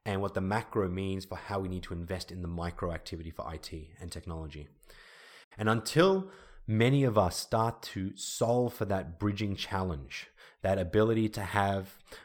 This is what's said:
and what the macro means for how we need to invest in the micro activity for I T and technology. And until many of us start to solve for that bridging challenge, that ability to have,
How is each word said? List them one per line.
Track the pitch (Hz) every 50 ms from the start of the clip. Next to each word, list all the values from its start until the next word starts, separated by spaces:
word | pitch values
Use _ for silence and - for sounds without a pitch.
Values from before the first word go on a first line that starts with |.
| -
and | 110 98 95
what | 101 98
the | 98 101
macro | 95 95 104 113 - - - 113 98 90
means | 90 95 98 95 95 95 -
for | - 95
how | 90 - - 101 98
we | 98 90
need | 92 90
to | - -
invest | 87 87 85 85 95 90 - -
in | 90 92
the | 90 85
micro | 85 85 85 87 85 - 95 87
activity | 82 76 - - 90 82 82 82
for | - - -
I | - 80 78
T | - - 85 80 76 82 - -
and | 90 87
technology. | - 82 - 90 82 80 80 76 73 76 73 - - _ - - - - - - - - - - - - - _ - -
And | 107 107
until | 117 110 107 - - 151 175 196 190 190 190 - - - - - - - -
many | - 110 107 117 127 139 139 135
of | 123 104 107
us | 92 87 -
start | - - - - 110 113 120 117 -
to | - - - 101 95 101 -
solve | - - - - - 117 113 120 123 123 117
for | - - 107
that | 98 98 95 - 85 82 -
bridging | 104 104 104 98 107 101 95
challenge, | 92 - - 101 95 92 90 80 71 65 64 - - - - _ - - - - _
that | - 95 98 98
ability | 90 82 107 107 110 113 113 110 110 104
to | - 110
have, | 98 90 - 104 98 98 98 98 92 - - - - - - -